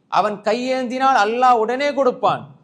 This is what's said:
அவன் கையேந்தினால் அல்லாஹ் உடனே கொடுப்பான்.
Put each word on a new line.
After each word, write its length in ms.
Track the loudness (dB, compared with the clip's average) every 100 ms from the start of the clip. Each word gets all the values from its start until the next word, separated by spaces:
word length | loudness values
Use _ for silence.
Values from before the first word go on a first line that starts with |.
| _
அவன் 260 | 0 0 -2
கையேந்தினால் 800 | -2 -2 -2 -4 -4 -2 2 2 2
அல்லாஹ் 360 | 2 2 4
உடனே 280 | 0 -2 -2
கொடுப்பான். 500 | 0 0 0 0 -2 -6 -20